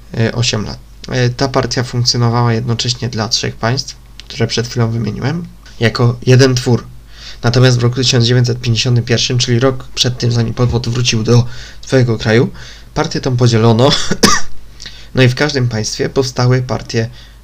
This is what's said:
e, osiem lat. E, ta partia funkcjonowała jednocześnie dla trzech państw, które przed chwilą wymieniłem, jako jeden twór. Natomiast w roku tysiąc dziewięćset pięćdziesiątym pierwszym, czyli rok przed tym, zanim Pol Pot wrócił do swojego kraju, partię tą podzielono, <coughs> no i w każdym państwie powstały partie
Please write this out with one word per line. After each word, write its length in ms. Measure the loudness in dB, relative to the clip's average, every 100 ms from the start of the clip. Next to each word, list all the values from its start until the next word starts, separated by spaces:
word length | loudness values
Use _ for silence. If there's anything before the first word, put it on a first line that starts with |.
| -10 -2
e, 140 | -2
osiem 320 | 0 -2 -2
lat. 140 | -6 -12 -16 -18 -8
E, 220 | -2 -2
ta 180 | 0 -2
partia 340 | 0 -2 -4
funkcjonowała 720 | -4 -2 -2 0 2 2 2
jednocześnie 560 | 0 0 -2 -4 -4 -6
dla 200 | -4 -4
trzech 280 | -4 -6 -4
państw, 400 | -2 -2 -6 -14 -20 -20 -14
które 180 | -4 -2
przed 220 | -2 -4
chwilą 220 | -2 -2
wymieniłem, 560 | -2 -4 -4 -4 -4 -8 -14 -20 -2
jako 360 | -2 2 0 2 4
jeden 280 | 6 6
twór. 300 | 2 0 0 -2 -18 -20 -18 -16 -6
Natomiast 360 | 0 4 4 4
w 40 |
roku 140 | 2 0
tysiąc 280 | 0 2
dziewięćset 360 | 4 4 2 0
pięćdziesiątym 440 | -2 -2 2 0
pierwszym, 340 | 2 0 0 0
czyli 220 | 0 2
rok 240 | 2 0 -6
przed 240 | -4 -2 -2
tym, 140 | 0
zanim 220 | 0 0
Pol 140 | 0 0
Pot 200 | 0 -2
wrócił 340 | -2 0 0
do 220 | 4 4 2 -4 -12 -16
swojego 380 | -2 2 2 0
kraju, 320 | 2 2 2 -2 -16 -18 -10
partię 260 | -6 -4 -4
tą 160 | -2 2
podzielono, 540 | 2 4 4 4 4 2 0 2 4 4 2
<coughs> 640 | 0 -6 -16 -18 -18 -6
no 80 | 2
i 60 | 2
w 60 |
każdym 340 | 4 0 0 0
państwie 400 | -2 -4 -4 -2
powstały 540 | -2 -2 0 2 2
partie 460 | 0 -6 -4 -4 -4 -8 -20 -16